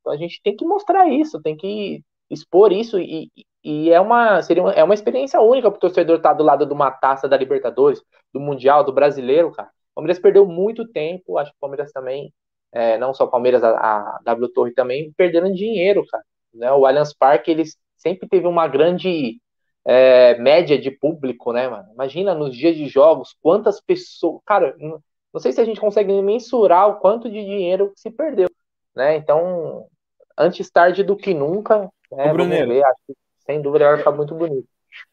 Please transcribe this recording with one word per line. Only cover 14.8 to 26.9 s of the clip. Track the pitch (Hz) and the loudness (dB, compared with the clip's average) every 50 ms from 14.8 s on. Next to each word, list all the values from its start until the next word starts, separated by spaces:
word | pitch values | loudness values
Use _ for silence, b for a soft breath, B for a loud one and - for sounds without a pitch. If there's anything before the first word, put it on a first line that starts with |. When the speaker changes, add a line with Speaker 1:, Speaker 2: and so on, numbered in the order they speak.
| 127 123 127 139 156 156 151 | -2 -2 -4 -6 -8 -8 -2
Speaker 1:
perderam | - 185 175 165 170 175 196 196 | 0 0 2 2 0 0 0 -2
dinheiro, | 180 202 220 233 185 175 196 202 185 151 | -4 -4 -4 -4 -2 0 0 0 0 -2
cara, | - - 110 - _ _ _ _ _ _ | -4 -8 -12 -12 _ _ _ _ _ _
né? | 113 117 123 135 | -8 -2 0 2
O | 143 135 | 4 4
Allianz | 131 135 147 151 147 - | 4 4 2 0 -2 -2
Parque, | _ 135 135 147 156 - - | _ 2 2 2 2 0 -2
ele | 160 156 160 156 - _ _ _ _ | -2 -2 -4 -6 -10 _ _ _ _
sempre | _ _ 160 185 185 - - | _ _ -8 -8 -8 -4 -2
teve | - 185 160 | -2 0 0
uma | 175 175 170 165 | 0 0 0 -2
grande, | 151 131 135 151 170 180 180 180 190 175 160 139 117 117 - _ _ _ _ _ _ _ _ _ | 0 0 2 2 2 0 -2 -4 -4 -4 -4 -4 -6 -8 -12 _ _ _ _ _ _ _ _ _
é, | - 120 127 131 131 127 127 127 123 117 120 | 0 4 4 6 6 8 8 8 6 6 4
média | 120 131 147 170 175 147 147 127 | 4 4 4 4 4 2 0 0
de | 117 131 | 0 -6
público, | - - - 151 165 156 135 127 120 - - 123 117 | -6 -4 -4 -4 -4 -4 -8 -8 -8 -8 -8 -6 -4
né, | 120 127 131 | -4 -4 -4
mano? | 117 104 95 95 110 | -8 -10 -16 _ _
Imagina, | 117 135 135 135 165 196 202 175 | -8 -8 -8 -6 -4 -4 -2 -2
nos | 156 147 139 123 | -4 -4 -8 -6
dias | 117 139 170 170 | -2 0 0 0
de | 156 151 | 0 -6
jogos, | 131 - 135 143 160 160 139 131 - _ _ - | -2 2 4 6 6 4 2 -2 -10 _ _ 0
quantas | 151 175 214 220 226 202 - | 0 0 2 0 -2 -4 -2
pessoas, | - - 185 - - - - - - 170 - - _ | -4 -4 -4 -4 -4 -10 -10 -6 -6 -6 -6 -6 _
cara, | - 208 196 175 139 - - | -2 0 0 0 -2 -4 -8
não, | 143 156 160 156 _ _ _ _ _ _ - | -14 -14 -14 -16 _ _ _ _ _ _ -16
não | 160 | -6
sei | - 247 269 | -6 -4 -2
se | 262 | 0
a | 233 | -2
gente | 220 220 214 | -2 -2 -4
consegue | - 214 202 220 208 190 196 196 196 | -4 -2 0 0 0 0 0 -2 0
mensurar | 202 208 247 233 - - 247 214 185 170 175 196 | -2 -2 -4 -6 -4 -2 0 2 4 4 4 4
o | 214 | 2